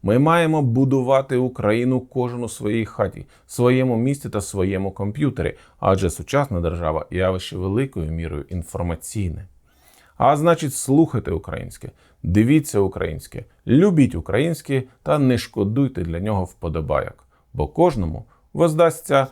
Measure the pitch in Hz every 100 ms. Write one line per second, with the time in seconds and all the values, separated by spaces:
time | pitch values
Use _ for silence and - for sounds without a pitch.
0 | 98 120 151 170 165 156 131 120 135 135
1 | 123 135 135 127 127 127 107 113 123 127
2 | 127 131 123 120 117 - 107 113 107 -
3 | 95 - - _ _ - 123 127 131 113
4 | 127 139 110 107 - 98 95 95 98 -
5 | 101 131 147 - 82 - - _ 98 113
6 | 92 - 85 139 143 92 85 87 82 78
7 | - 92 92 92 - 92 92 107 135 101
8 | 78 82 82 73 69 90 - 87 87 82
9 | - 107 92 - - _ _ _ _ _
10 | _ _ 131 147 165 165 151 - - 143
11 | 165 117 - 85 - - 87 - - _
12 | _ _ 82 95 117 156 143 104 95 -
13 | 87 76 - - - _ - 127 202 175
14 | 180 82 - 104 165 160 - 131 127 _
15 | - 151 131 120 - - 101 117 135 131
16 | 85 85 104 101 90 - 85 80 76 73
17 | - - _ _ _ - - - 175 131
18 | 82 80 - _ _ 147 170 156 170 160
19 | - 143 131